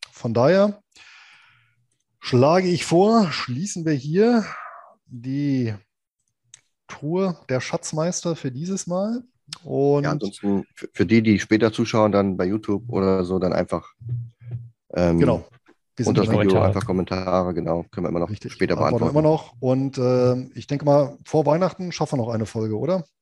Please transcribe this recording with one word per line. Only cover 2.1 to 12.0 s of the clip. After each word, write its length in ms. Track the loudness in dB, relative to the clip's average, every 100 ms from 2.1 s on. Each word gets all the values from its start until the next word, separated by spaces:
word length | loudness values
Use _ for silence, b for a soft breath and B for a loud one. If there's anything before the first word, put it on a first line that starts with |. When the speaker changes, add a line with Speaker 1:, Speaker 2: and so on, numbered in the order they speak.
| _
Speaker 1:
schlage 480 | 0 4 6 4 2
ich 180 | -2 0
vor, 440 | 2 4 4 2
schließen 540 | -2 -6 -6 -6 -4
wir 80 | -2
hier 540 | -2 -2 2 4 2 0 B B B B B
die 720 | _ -14 -6 -4 0 0 -2 -6 _ _ _ _ _ _ _ -20 _ _ -20
Tour 520 | -12 -4 -2 -2 -4 -4
der 120 | -4
Schatzmeister 760 | -2 -8 -6 -4 -4 -4 -6 -6
für 160 | -6
dieses 340 | -8 -8 -6 -4
Mal. 380 | -4 -4 -6 -10 _ -20 -18
Und 400 | -6 0 2 2
Speaker 2:
Ja, 80 | 0
ansonsten 520 | -2 -6 -4 -2 -2 -4
für, 140 | -14 -14
für 120 | -2 4
die, 140 | 4
die 200 | 6 2
später 320 | 4 2 2
zuschauen, 400 | 0 -2 2